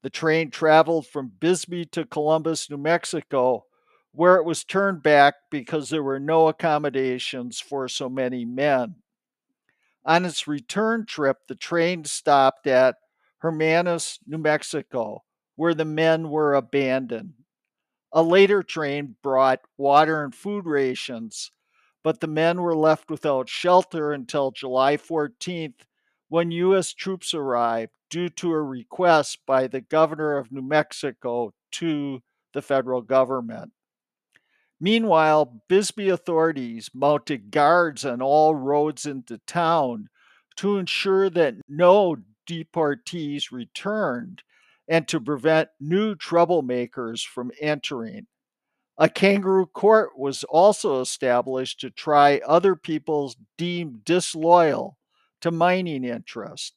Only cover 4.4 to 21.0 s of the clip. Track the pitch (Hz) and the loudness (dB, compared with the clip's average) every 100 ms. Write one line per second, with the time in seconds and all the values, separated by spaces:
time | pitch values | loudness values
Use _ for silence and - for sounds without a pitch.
4.4 | 165 156 - 190 196 180 151 147 143 - | 2 -6 -4 -2 -2 0 4 6 6 4
5.4 | _ 147 117 160 135 156 139 135 143 160 | _ -10 -6 -8 -4 -6 -4 -6 0 2
6.4 | 160 156 170 151 147 135 131 127 - 131 | 2 2 -2 -2 -2 -2 -4 -4 -8 -10
7.4 | 123 113 - 143 131 - 131 131 127 127 | -10 -12 -10 -8 -8 -8 -8 -4 -4 -4
8.4 | 117 123 147 135 117 90 _ _ _ _ | -8 -2 0 0 -2 -10 _ _ _ _
9.4 | _ _ _ _ _ _ 139 165 180 151 | _ _ _ _ _ _ 0 0 0 -6
10.4 | - 147 117 196 220 226 214 - 139 131 | -6 -8 -6 -2 -2 -2 -6 -2 -2 -2
11.4 | _ 127 - 170 165 180 147 - - 143 | _ -16 -4 -2 0 -2 -8 -6 2 4
12.4 | 135 - 147 127 131 - _ _ _ _ | 4 2 0 4 4 0 _ _ _ _
13.4 | 165 156 160 165 175 170 - - - 156 | -6 -2 0 0 0 -4 -6 -14 -12 -4
14.4 | 156 151 - 151 - 131 110 110 _ _ | 0 -2 -2 -10 -6 -6 -6 -10 _ _
15.4 | _ - 165 160 156 156 160 160 160 151 | _ -4 -2 0 -2 0 2 2 -2 0
16.4 | 151 139 117 139 135 131 123 117 175 147 | 2 0 0 -2 0 -2 -4 -10 -12 -20
17.4 | _ _ _ _ _ _ _ 156 165 180 | _ _ _ _ _ _ _ 2 4 6
18.4 | 196 202 - 165 147 143 143 - 143 131 | 6 4 -2 -6 -6 -6 -8 -10 -2 2
19.4 | 131 131 _ - 139 143 156 156 143 - | 4 2 _ -4 4 6 4 0 -4 -10
20.4 | 196 208 170 147 131 127 | -8 -6 -2 0 0 -4